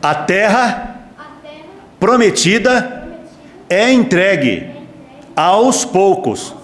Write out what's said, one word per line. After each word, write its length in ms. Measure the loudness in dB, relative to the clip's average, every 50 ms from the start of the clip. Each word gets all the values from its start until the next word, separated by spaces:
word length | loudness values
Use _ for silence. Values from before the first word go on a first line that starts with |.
A 140 | 0 0 -2
terra 960 | -2 -2 -2 0 0 2 2 2 2 2 0 -2 -4 -8 -12 -14 -16 -20 -20 -20 -20 -20 -20 -20 -20 -20 -20 -20 -20 -20 -20 -20 -20 -20 -20 -10 -2
prometida 1080 | 0 2 2 4 4 2 2 2 0 0 0 2 2 2 0 0 -2 -4 -10 -14 -16 -16 -18 -18 -20 -20 -20 -20 -20 -20 -20 -20 -8 -4
é 240 | 0 0 2 4
entregue 760 | 4 2 2 2 2 2 2 2 0 0 0 -2 -2 -2 -6 -12 -16 -18 -20 -20 -20 -20 -20 -20 -20 -20 -20 -10 -4
aos 500 | -2 2 2 4 4 4 2 2 0 -4
poucos. 720 | -2 0 2 2 2 2 0 -2 -6 -6 -6 -8 -14 -16 -18